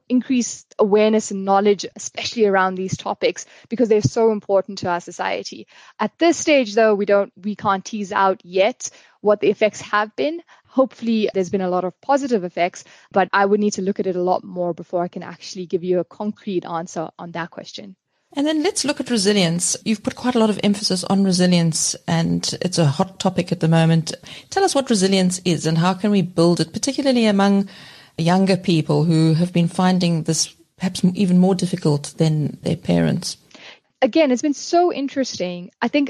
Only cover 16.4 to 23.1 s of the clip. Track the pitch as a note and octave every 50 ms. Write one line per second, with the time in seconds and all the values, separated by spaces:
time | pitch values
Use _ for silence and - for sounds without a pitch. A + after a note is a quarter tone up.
16.4 | - G#3+ F#3+ F3 - - F3 E3 E3+ - - F3+ D#3+ - - - E3+ E3+ E3+ E3+
17.4 | E3 F3 - - - - - - G#3 G3 F#3+ _ _ _ _ _ _ _ - C#4+
18.4 | C#4 D4+ D#4+ D#4 D4 F#4+ - - - C4 C#4+ - C4 - B3 A3 F#3+ G3 G#3 G3+
19.4 | F3+ E3 E3 E3+ - - - - - G#3+ A3 - - - - - - B3 B3 A#3
20.4 | A3 G#3+ G3+ - - G#3 G3+ G3+ - - F#3+ F3+ F#3 - G3 G3 G3 F#3+ F3+ F3+
21.4 | F3+ F3+ F3+ F3 E3+ E3 D#3 - - - - - _ - E3+ E3 E3 E3+ - E3+
22.4 | - - - - - F3+ F3+ - E3+ D3 C#3 - F#3+ F#3